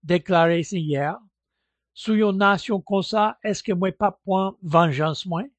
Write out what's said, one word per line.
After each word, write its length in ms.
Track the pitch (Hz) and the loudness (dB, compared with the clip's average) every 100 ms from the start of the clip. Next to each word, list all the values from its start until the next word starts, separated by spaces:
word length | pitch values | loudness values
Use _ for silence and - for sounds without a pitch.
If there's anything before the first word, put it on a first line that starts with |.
deklare 580 | 156 175 - 175 165 170 | 0 -2 2 2 4 2
Seyè. 460 | 165 190 156 139 143 180 220 _ _ _ _ _ _ | -2 -4 -2 -2 -2 -6 _ _ _ _ _ _ _
"Sou 220 | - - 214 | -12 -2 2
yon 220 | 208 190 | 2 4
nasyon 440 | 202 196 - 196 | 2 2 -2 -6
konsa, 540 | - 196 180 214 214 220 | -2 -4 0 0 0 -2
èske 300 | 214 196 - 180 | -6 -4 -2 -2
mwen 220 | 190 185 | -2 0
p 80 | 208 | -2
ap 160 | - | -2
pran 320 | - 190 190 - | -2 0 0 -6
vanjans 640 | 175 165 170 135 156 147 190 | 0 2 4 2 -2 -4 -6
mwen?" 240 | 165 277 | -8 -8